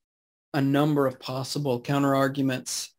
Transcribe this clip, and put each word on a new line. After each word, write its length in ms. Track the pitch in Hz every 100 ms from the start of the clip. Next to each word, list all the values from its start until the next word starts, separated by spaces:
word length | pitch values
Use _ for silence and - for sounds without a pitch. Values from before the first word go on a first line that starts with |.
| _ _ _ _ _
a 80 | 147
number 440 | 139 139 151 147 131
of 140 | -
possible 600 | - 131 131 147 143 120
counterarguments, 1080 | 131 139 139 135 135 143 135 127 - - -